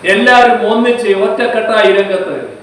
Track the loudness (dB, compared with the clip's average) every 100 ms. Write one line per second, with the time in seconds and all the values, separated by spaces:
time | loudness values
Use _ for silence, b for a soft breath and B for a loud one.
0 | 0 0 4 4 4 2 0 0 0 0
1 | 0 0 0 -2 -2 -2 0 0 2 0
2 | 0 -4 -4 -8 -12 -16